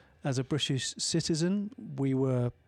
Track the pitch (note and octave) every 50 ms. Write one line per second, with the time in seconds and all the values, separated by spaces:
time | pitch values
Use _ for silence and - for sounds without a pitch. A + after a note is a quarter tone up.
0 | - - - _ - D3 B2+ B2+ C3 - - C#3+ - - C#3+ C3 - - - -
1 | - - - E3+ - - E3+ D3 E3 F3+ G3 G#3 G3+ G#3 - - G#3+ F#3+ D3 C3+
2 | C#3 C3+ C3 C3 C3+ C3 B2+ B2 B2 A#2+ - - _